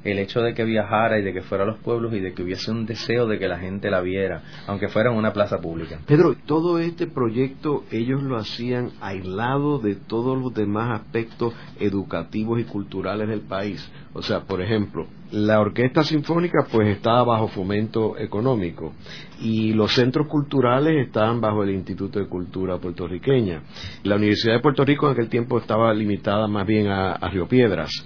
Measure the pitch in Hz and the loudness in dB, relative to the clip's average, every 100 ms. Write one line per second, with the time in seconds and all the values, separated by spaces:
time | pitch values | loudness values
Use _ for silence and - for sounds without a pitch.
0 | 104 98 98 123 117 113 113 110 101 107 | -2 -2 -2 0 0 0 0 0 2 2
1 | 113 110 98 90 92 98 101 110 - 120 | 4 2 0 -4 -4 -2 0 -2 -2 -2
2 | 117 113 92 92 90 92 - 113 110 107 | -2 -4 -4 -6 -6 -4 -4 -4 -4 -6
3 | - 120 117 104 95 87 92 98 101 95 | -2 2 2 0 -2 -2 -4 -4 0 0
4 | 90 95 95 85 - - - 101 98 107 | 0 0 -2 -4 -10 -14 -6 -4 -2 2
5 | 123 113 110 98 101 95 85 82 80 80 | 2 4 0 2 0 0 -4 -6 -8 -10
6 | - 147 170 123 - 151 170 170 165 165 | 4 6 6 4 0 0 2 0 -2 -4
7 | 165 147 120 110 135 135 156 143 - 110 | -6 0 0 2 -2 -2 -4 -4 -4 -4
8 | 117 135 139 120 104 - 120 123 123 - | -2 -2 -2 -4 -4 -6 -4 -2 -4 -6
9 | 104 98 92 92 117 135 143 147 107 98 | -8 -8 -6 -4 0 0 0 0 0 -4
10 | - 110 123 131 127 107 104 104 117 107 | -4 -2 0 -2 -4 -2 0 0 0 -4
11 | - 117 113 - 120 117 - - 104 98 | -4 -4 -4 -4 -4 -4 -16 -4 -2 -2
12 | 92 85 82 107 107 113 117 104 98 95 | -4 -6 -4 -4 -2 -2 -2 -6 -8 -6
13 | 92 104 107 110 - 95 101 95 - - | -4 -4 -4 -4 -6 -6 -4 -6 -12 -16
14 | - 78 87 98 - 95 92 110 101 80 | -14 -10 -4 -4 -2 -4 0 0 0 -4
15 | 78 - - 107 104 107 104 90 127 165 | -8 -12 -8 0 4 4 4 2 0 2
16 | 151 156 143 165 175 170 - 113 107 101 | 2 0 0 0 2 2 2 4 4 2
17 | 113 117 120 113 107 104 95 104 110 113 | 4 4 4 2 0 -2 -2 -2 0 0
18 | 110 - 104 101 120 123 87 73 78 - | -2 -2 -6 -2 0 0 -2 -6 -12 -12
19 | - - - - 113 110 110 110 104 - | -16 -16 -18 -8 -2 0 2 2 4 4
20 | 123 139 151 160 139 139 120 127 151 156 | 4 2 0 0 0 2 4 4 4 2
21 | 123 110 107 120 113 104 98 98 87 90 | 0 2 2 2 0 2 0 -2 -4 -6
22 | 98 104 95 90 87 92 92 90 90 87 | -4 -4 -4 -6 -6 -6 -4 -4 -6 -6
23 | 87 87 131 135 107 80 71 - - - | -6 -4 2 2 2 -2 -10 -14 -14 -6
24 | 98 104 104 101 113 113 147 139 139 143 | 0 4 4 4 4 4 4 4 4 4
25 | 147 123 117 120 117 120 - 110 113 107 | 4 2 2 0 0 -2 2 4 4 4
26 | 107 101 - 101 107 104 95 110 104 98 | 0 0 0 2 2 0 2 4 4 2
27 | 95 82 87 92 85 127 120 85 78 - | 0 -2 -2 -2 2 6 6 4 -4 -8